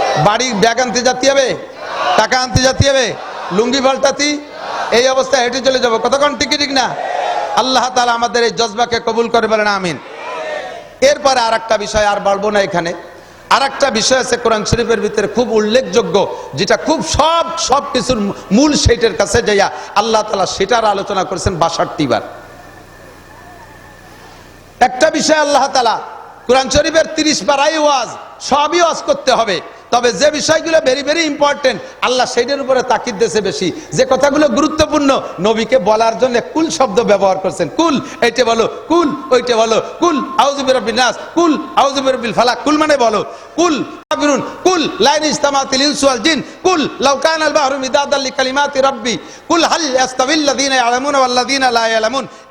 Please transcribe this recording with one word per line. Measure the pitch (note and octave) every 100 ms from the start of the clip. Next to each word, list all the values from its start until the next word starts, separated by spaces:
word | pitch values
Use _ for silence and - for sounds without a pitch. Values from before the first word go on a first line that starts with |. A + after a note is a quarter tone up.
| - D3 F3+
বাড়ি | A3+ B3+
ব্যাগ | G3+ A3+ A#3
আনতে | B3 A#3+
যেতে | B3 B3+ C4+
হবে, | C#4 B3 D3+ - - - - - -
টাকা | A3 B3+
আনতে | B3+ C4
যেতে | B3+ - C#4
হবে, | C4+ A3 - - - -
লুঙ্গি | F3+ A#3+ C4+
পাল্টাতি, | C4 C4+ C#4 C#4+ D4 D4 - - - - -
এই | A#3 C4
অবস্থায় | C4 C4 C4+
হেঁটে | A#3+ C4
চলে | C4 B3+
যাবো। | A#3 A3+
কতক্ষণ | A#3+ C#4 D4 A#3
ঠিক | C#4+
কি | D4
ঠিক | C#4
না? | C4+ A3 - - - - - - G3+
আল্লাহ | B3+ B3+ B3+ B3+
তাআলা | A#3+
আমাদের | A#3 A#3+ A#3
এই | A#3
জজবাকে | E3+ A3+ G#3 A#3+ A3+ A3+
কবুল | A3+ A#3
করে, | A#3 G#3+
বলেন | A3 G#3
আমিন। | G3 F3+ C3 - - - - - - - - - -
এরপরে | C4+ D4 C4+ B3+
আর | A3+
একটা | A3+ A3+ G#3+
বিষয়, | G#3 G#3+ G#3
আর | G3+
বাড়বো | G3 G3 G#3
না | G#3
এখানে। | G3 F3 E3+ - - - - - -
আর | G#3
একটা | C4+ - C4+
বিষয় | A3 - B3+
আছে | - A#3
কোরআন | A3 G#3+ -
শরীফের | A3+ A3+ A3
ভিতরে | G#3 G#3 G3
খুব | A#3 A3+
উল্লেখযোগ্য, | A3 G#3+ B3 G3 A3+ F#3 F#3+ E3 - -
যেটা | C3+ - A3+
খুব | - D#4 -
সব, | - D#4 E4 E4 -
সব | - C#4 C#4
কিছুর | B3+ G#3 A#3 G3+ - -
মূল | G#3 D4+
সেইটার | C#4 - A#3 A3+ G#3+
কাছে | G3+ A#3
যাইয়া | F#3+ G3+ F3 - - G3+
আল্লাহ | A3+ G#3+
তাআলা | G#3+ G3 F3
সেটার | - F#3+ A#3 G#3+
আলোচনা | G3 G3 F#3+
করেছেন | F3 F3+ G#3 E3+
বাষট্টি | E3 - F3 - C#3
বার। | G#2+ - - - - - - - - - - - - - - - - - - - - - - - - - -
একটা | B3+ B3+ D#4
বিষয় | D#4 B3+ D#4
আল্লাহ | D4 C#4 C4+
তাআলা | C4+ A3+ F3+ - - - - -
কোরআন | C4 C4
শরীফের | D4 D#4+ D#4+ C4 -
তিরিশ | D#4 - G3
পারাই | C#4 D4+ D#4+
ওয়াজ, | D4 C4+ A3 - - -
সবই | - C#4 D4 F4
ওয়াজ | E4 - -
করতে | - B3+
হবে, | A3+ A3 D#3+ - - -
তবে | A#3+ A#3+
যে | F#3 D4
বিষয়গুলো | D4+ D4 D#4+ D#4+ D#4
very, | C4+ C4+
very | C#4+
important, | E4 D#4 C#4+ C#4+ C#4 C4 B3+ - -
আল্লাহ | A3 B3+ B3
সেইটার | A#3+ B3 C#4
উপরে | B3+ C4
তাকিদ | - A3 B3 G3
দিয়েছে | A3+ G#3+
বেশি। | F#3+ - F3+ - -
যে | D#3+ C4
কথাগুলো | B3+ C#4+ D4 D4
গুরুত্বপূর্ণ, | A#3 D#4 D#4 D4+ D4+ C#4 A#3+ - -
নবীকে | G3+ A3 A3 B3+
বলার | G3 G#3+ A3+ G3+
জন্য | B3+ A#3+ -
কুল | D#4 D#4+
শব্দ | - B3+ G3
ব্যবহার | G3+ G3 G3 F#3
করছেন, | F#3 - D#3
কুল, | - E4 C4+ - -
এইটা | A#3 A#3+ A#3
বলো, | A3+ G3+ - -
কুল, | F4 D4+ - -
ওইটা | B3 A#3 A3
বলো, | A3+ G#3 - -
কুল | E4+ C#4+ - -
আউযু | C4+ C#4
বিরাব্বিন | B3+ B3+ G#3 A3
নাস, | A#3+ - - D#4+
কুল | E4+ A3+ - G#3
আউযু | C#4 C4+
বিরাব্বিল | C4 B3+ A3+
ফালাক, | E3 A#3+ A3+
কুল | C#4+ D4+
মানে | D#4 C#4
বলো, | A#3 G#3 - - - -
কুল | F4 C4
কাফিরুন, | D3 - - C#4+ D4 C4 - -
কুল | F4+ F4+ C4+ -
লা | B3 D4+
ইন |
ইজতামাতিল | D4+ G#3+ C#4+ C#4 C4+ C4
ইনসু | D4 B3 C4+
ওয়াল | B3
জিন, | D#4 D4 - -
কুল | F#4 F4 A#3 -
লাউ | C4 C4+
কানাল | D#4+ D#4+ D4+
বাহরু | D4+ C4+ C#4
মিদাদাল | C4 C#4+ C#4 C#4
লিকালিমাতি | C4 C4 B3+ C4+ C#4+ C4+
রাব্বি, | C4+ B3 A#3 G3 - - -
কুল | E4
হাল | C4+ D#4 D4
ইয়াস্তাবিল | B3+ B3+ - C4 D#4
লাযিনা | C#4+ B3 C4+ C4
ইয়ালামুনা | A#3 B3 C#4+ C#4+
ওয়াল | B3+
লাযিনা | B3 A#3+ C4+ C4
লা | A#3 A3+
ইয়ালামুন। | A3+ A3 C4 G#3 - -